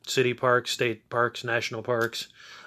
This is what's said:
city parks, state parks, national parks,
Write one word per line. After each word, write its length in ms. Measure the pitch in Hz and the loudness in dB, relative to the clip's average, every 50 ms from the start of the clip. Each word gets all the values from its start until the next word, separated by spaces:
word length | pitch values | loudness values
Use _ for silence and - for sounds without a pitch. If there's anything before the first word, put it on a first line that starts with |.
| - | -10
city 280 | - - 135 123 123 120 | -2 0 2 2 2 0
parks, 360 | - 131 127 123 123 117 - | 2 2 4 4 4 2 0
state 380 | - - 127 117 110 - _ _ | -2 0 0 0 -2 -4 _ _
parks, 340 | - 120 120 117 - - | 0 2 2 0 0 -4
national 400 | - 120 117 117 113 - 120 110 | -4 -2 -2 0 -2 -2 -6 -6
parks, 460 | 104 123 123 113 117 113 - - - - _ - - - - - - | -2 -2 0 0 0 0 -2 -6 -10 -10 _ -20 -20 -20 -20 -20 -20